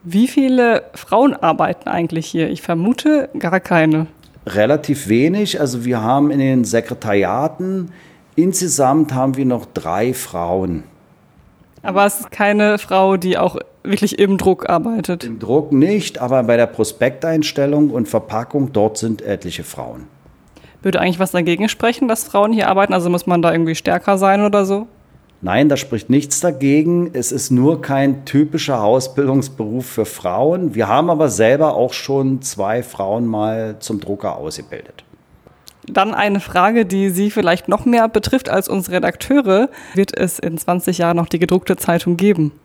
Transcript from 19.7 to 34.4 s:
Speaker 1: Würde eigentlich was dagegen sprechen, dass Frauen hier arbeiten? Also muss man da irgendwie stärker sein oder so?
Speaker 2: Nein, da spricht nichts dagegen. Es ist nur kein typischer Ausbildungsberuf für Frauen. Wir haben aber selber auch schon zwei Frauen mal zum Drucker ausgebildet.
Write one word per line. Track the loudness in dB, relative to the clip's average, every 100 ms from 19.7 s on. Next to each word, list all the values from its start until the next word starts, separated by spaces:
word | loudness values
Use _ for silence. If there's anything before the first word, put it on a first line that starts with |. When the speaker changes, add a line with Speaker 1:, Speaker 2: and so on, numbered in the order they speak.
| -12 -14 -14 -18 _ _ _ _ _ -20 _
Speaker 1:
Würde | -2 0
eigentlich | 0 0
was | 0
dagegen | 0 0 0 0
sprechen, | 0 -2 0 -2
dass | -2
Frauen | -2 0 2
hier | 2 2
arbeiten? | 2 2
Also | 2 0
muss | 0 0
man | 2
da | 2
irgendwie | 2 0
stärker | -2 -2 -2 0 2
sein | 4 4
oder | 4 2
so? | 2 -2 -4 _ _ -20 _ _
Speaker 2:
Nein, | 0 2 4
da | 2
spricht | -2 -8 2
nichts | 0 2 -2
dagegen. | -2 0 2 4 2 0 0
Es | -4 -4
ist | -4 0
nur | 2 4 0
kein | -2 0 2 0 -2
typischer | 0 0 -2 -2 0
Ausbildungsberuf | 2 2 0 -2 0 0 -2 -8 -6 -6 -6
für | -6
Frauen. | -6 -4 -4 0 0 0 -2
Wir | -2 0
haben | 2 2
aber | 0 0
selber | 2 4 4 2 2
auch | -2
schon | -2 -4 -2 0 -2
zwei | -6 -6 -2 -2
Frauen | -6 -8 -4 -2 -2
mal | -2 -2 -4 -6 -10
zum | -8 -8
Drucker | -6 -6 -6
ausgebildet. | -6